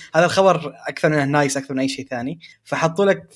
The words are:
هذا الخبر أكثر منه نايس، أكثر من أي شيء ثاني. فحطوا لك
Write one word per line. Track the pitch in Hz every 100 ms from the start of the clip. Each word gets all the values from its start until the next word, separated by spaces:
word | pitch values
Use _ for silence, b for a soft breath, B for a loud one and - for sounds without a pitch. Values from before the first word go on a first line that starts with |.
| B
هذا | 160
الخبر | 175 196 190 165 151 - -
أكثر | - 165
منه | 151
نايس، | 139 147 143 139
أكثر | 135
من | 131
أي | 135
شيء | 135 131
ثاني. | 123 127 165 B B
فحطوا | - 147 160 165
لك | 196 185 -